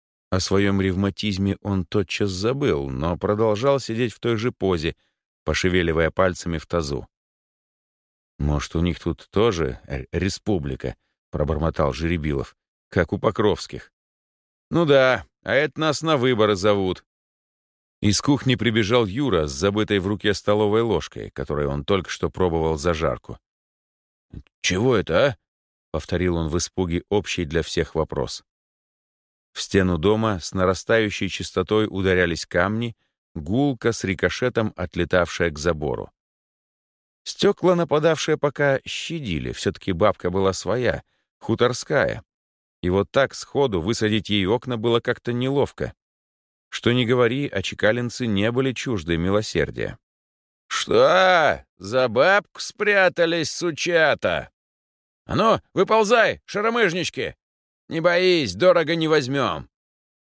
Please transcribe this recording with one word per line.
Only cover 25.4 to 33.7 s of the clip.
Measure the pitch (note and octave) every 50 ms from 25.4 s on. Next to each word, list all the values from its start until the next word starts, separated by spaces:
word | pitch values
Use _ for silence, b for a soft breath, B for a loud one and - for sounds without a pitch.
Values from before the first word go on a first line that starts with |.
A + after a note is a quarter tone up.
| _ _ _ _ _ _ _ _ _ _
повторил | - D#2 - - F#2+ E2 F2+ F2+ F2 E2+
он | E2 D#2
в | D2+ E2+
испуге | - - - - F#2 E2+ E2 F2 - -
общий | G2+ G#2 F2+ - - - E2+
для | C#2+ D#2 E2
всех | D#2 - - E2+ D#2 - -
вопрос. | D#2+ D#2 - - C#2 B1+ A#1 - - - _ _ _ _ _ _ _ _ _ _ _ _ _ _ _ _ _ _ _ _ _
В | - -
стену | - - - G2 F#2+ F#2 F2 D#2+
дома | D#2 G2+ G#2+ A2 A2+ A2 G2+ F2
с | - - -
нарастающей | F#2+ F#2 F#2 F#2 - - - A#2 A2+ A2 G#2 - - G#2 F#2
частотой | - - F#2 - - F#2+ F2+ - G#2+ G#2+ G#2+ -
ударялись | - F#2+ F#2+ F#2+ F#2 F2+ F2+ E2+ E2 D#2 -
камни, | - - F2+ F2 G2 G#2+ A2+ A#2+ A#2 - _ _ _ _ _ _ _ -
гулко | E2+ D2 D#2+ G#2 B2+ C#3+ C#3+